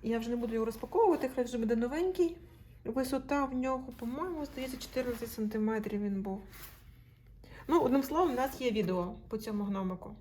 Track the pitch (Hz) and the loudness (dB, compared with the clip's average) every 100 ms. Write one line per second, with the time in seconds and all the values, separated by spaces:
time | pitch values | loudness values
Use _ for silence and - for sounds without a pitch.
0 | 226 233 226 240 233 226 220 226 - 370 | 0 -2 0 -2 0 0 -2 -2 -2 6
1 | 440 320 262 262 240 247 226 226 240 294 | 6 6 2 0 0 0 2 2 2 2
2 | 370 370 339 339 - - - - - 233 | 0 4 2 2 -14 -20 -20 -14 -4 -2
3 | 262 269 - 285 269 254 262 262 262 - | 0 0 0 0 2 0 0 0 -4 -8
4 | 233 262 359 330 285 - 262 262 - 262 | -6 -4 -4 -4 -6 -6 -6 -6 -6 -2
5 | 254 226 226 - 214 220 214 220 214 208 | -2 -2 -4 -2 -2 2 2 2 0 -2
6 | 208 196 196 196 - - - - - - | 0 -2 -2 -6 -8 -16 -16 -18 -20 -20
7 | - - - - - - - 330 254 269 | -20 -20 -20 -20 -20 -18 2 4 6 4
8 | 262 311 359 247 269 - 254 214 180 180 | 2 2 4 4 0 0 0 2 2 0
9 | 175 214 - 220 220 208 202 196 185 185 | -2 -6 -8 -8 -4 -4 -2 -2 -2 -4
10 | 202 214 | -10 -14